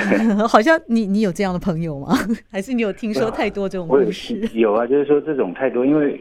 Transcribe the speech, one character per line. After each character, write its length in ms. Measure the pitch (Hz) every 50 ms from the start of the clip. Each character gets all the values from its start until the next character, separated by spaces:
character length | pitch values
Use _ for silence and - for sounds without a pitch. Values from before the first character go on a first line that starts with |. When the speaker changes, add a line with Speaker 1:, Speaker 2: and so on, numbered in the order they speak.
| 208 202 208 202
Speaker 1:
<laughs> 300 | 220 226 196 208 214 233
好 120 | - 214
像 160 | 220 320 320 320 - -
你， 180 | 233 226 214
你 160 | 185 196 214
有 100 | 220 185
这 120 | 160 - 202
样 100 | 185 180
的 60 | 175
朋 240 | - 202 165 160 170
友 160 | 160 147 139
吗？ 180 | 139 135 202 262 214 202 233
<laughs> 160 | - - _
还 100 | - 190
是 140 | 190 262 254
你 80 | 233
有 100 | 226 202
听 220 | 190 - 240 208 214
说 160 | - 226 220
太 180 | 220 - 247 202
多 220 | - 202 196 190
这 80 | 190 185
种 100 | 170 160
故 240 | - - - 170
事？ 280 | 190 - - - 240 196
Speaker 2:
我 160 | 220 220 - 113
有， 140 | 113 104
有 20 | 101
啊， 140 | 113 120 120
就 100 | 139 143
是 80 | 143
说 160 | 143 147 147
这 140 | 131 156 151
种 180 | 131 110 90 87
太 160 | - 135 127
多， 160 | 110 123 127
因 100 | 139 151
为 220 | 156 147 135 - -